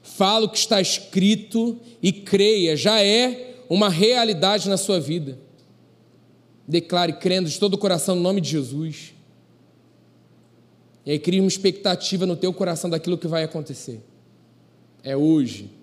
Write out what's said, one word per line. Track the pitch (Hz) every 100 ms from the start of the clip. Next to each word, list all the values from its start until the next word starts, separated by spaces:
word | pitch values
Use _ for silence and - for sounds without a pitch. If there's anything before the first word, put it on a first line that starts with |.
Fala | - - 196 220 220
o |
que | -
está | - 202
escrito | 180 - - 190 196 214 - 226 233 233 - -
e | 185
creia. | 196 - 196 202 214 165
Já | 151 147 220
é | 202 220 254 247 - - -
uma | 180 208
realidade | 165 220 247 226 175 185 214 180
na |
sua | 196 - 185
vida. | 135 170 139 131 - - _ _ _ _ _ _ _ _ _ _ -
Declare | 165 165 175 175
crendo | - 180 185 170
de | -
todo | 202
o | 196
coração | 202 175 -
no | 180
nome | 180 196
de | 143
Jesus. | 156 123 143 160 147 - - _ _ _ _ _ _ _ _ _ _ _ _ _ _ _ _ _ _
E | -
aí | 147
cria | - 190
uma | 190
expectativa | - 190 180 196 180 - 190
no | 185
teu | 165 185
coração | 175 185 165 175
daquilo | 160 180
que | 170 165
vai | 160
acontecer. | 156 160 147 135 - 113 - _ _ _ _ _ _ _ _ _
É | -
hoje. | 139 151 160 120 101 101 -